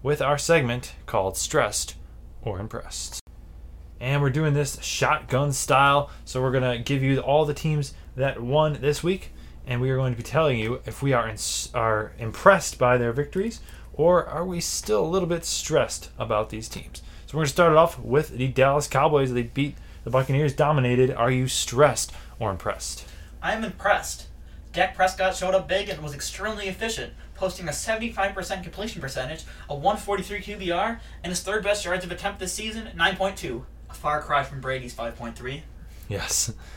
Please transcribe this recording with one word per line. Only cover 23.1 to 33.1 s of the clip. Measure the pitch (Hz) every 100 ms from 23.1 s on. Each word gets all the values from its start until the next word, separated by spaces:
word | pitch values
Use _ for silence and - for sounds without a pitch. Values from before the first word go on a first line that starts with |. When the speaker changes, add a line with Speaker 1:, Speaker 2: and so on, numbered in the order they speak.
| - - -
Speaker 2:
I'm | 202 220
impressed. | 214 - 196 - - - - - - - -
Dak | - 190
Prescott | - 185 - 190
showed | 185 185
up | 190 147
big | 185 196
and | 180
was | 151
extremely | 139 - - 202 208 196
efficient, | 185 226 226 120 - -
posting | - 190 185 170
a |
seventy-five | 139 - 220 233 208 196
percent | 196 175 196
completion | 165 - 214 170
percentage, | 131 139 131 156 - - -
a |
one | 143 170 214
forty-three | - 196 185 202
Q | 190 202
B | 185
R, | 170 214 226 - -
and | -
his | 180
third | - 214
best | 196 208
yards | 180 185
of | 175
attempt | 180 196 196
this | 185
season, | - 220 220 214
nine | - 180